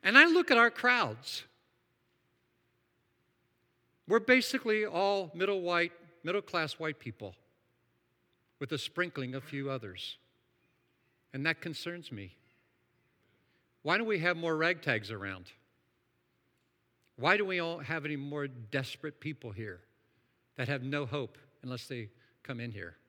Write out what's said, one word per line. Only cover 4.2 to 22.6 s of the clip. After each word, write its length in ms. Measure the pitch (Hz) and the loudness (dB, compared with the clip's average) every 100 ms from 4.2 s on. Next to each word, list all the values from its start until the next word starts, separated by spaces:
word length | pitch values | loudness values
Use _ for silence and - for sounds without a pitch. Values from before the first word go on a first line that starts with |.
| 220 254 247 262 233 214 | 6 4 4 -2 0 0
all 460 | 214 170 196 202 175 | 0 0 2 2 -2
middle 280 | 160 190 196 | -4 -2 0
white, 320 | 175 175 170 - - - | 0 0 0 -4 -20 -12
middle-class 480 | 156 190 196 175 156 - | -4 -4 -2 -2 -2 -4
white 180 | 160 147 | -6 -6
people 380 | - - 101 87 _ _ _ _ _ _ _ _ _ _ _ _ | -12 -12 -14 -14 _ _ _ _ _ _ _ _ _ _ _ _
with 140 | 135 | -6
a 60 | 151 | -6
sprinkling 580 | - - 175 143 127 131 | -6 -4 -4 -4 -6 -8
of 80 | |
few 260 | 131 139 139 | -8 -8 -6
others. 460 | 135 110 92 - - _ _ _ _ _ _ _ _ _ _ _ | -6 -8 -12 -12 -14 _ _ _ _ _ _ _ _ _ _ _
And 120 | 131 151 | -4 -2
that 160 | 160 | -2
concerns 500 | 170 156 170 175 - | -6 -10 -10 -12 -12
me. 220 | 110 95 - _ _ _ _ _ _ _ _ _ _ _ _ _ _ | -12 -12 -18 _ _ _ _ _ _ _ _ _ _ _ _ _ _
Why 120 | 143 185 | 0 0
don't 100 | 226 | 2
we 120 | 202 | 0
have 180 | 165 170 | 2 0
more 180 | 170 | 0
ragtags 560 | 160 160 175 147 117 101 | 2 2 0 0 0 -2
around? 360 | 110 98 95 90 - _ _ _ _ _ _ _ _ _ _ _ _ _ _ _ - | -8 -8 -8 -14 -20 _ _ _ _ _ _ _ _ _ _ _ _ _ _ _ -4
Why 220 | 131 202 | 2 2
do 80 | 196 | 2
we 120 | 185 | -2
all 200 | 165 165 | -2 -4
have 260 | 135 160 | -6 -6
any 120 | 147 147 | -4 -6
more 300 | 139 147 143 | -6 -6 -6
desperate 720 | 127 107 143 127 - 160 - | -8 -6 -4 -4 -8 -12 -10
people 320 | 156 147 120 | -10 -10 -12
here 300 | 98 110 87 _ _ _ _ _ _ _ - | -10 -10 -12 _ _ _ _ _ _ _ -8
that 120 | 127 | -4
have 140 | 139 | -4
no 240 | 127 143 135 | -4 -4 -4
hope 320 | 147 117 - _ _ | -4 -6 -12 _ _
unless 240 | 127 127 - | -10 -10 -10
they 240 | 127 107 _ _ _ | -10 -10 _ _ _
come 180 | - 123 | -12 -8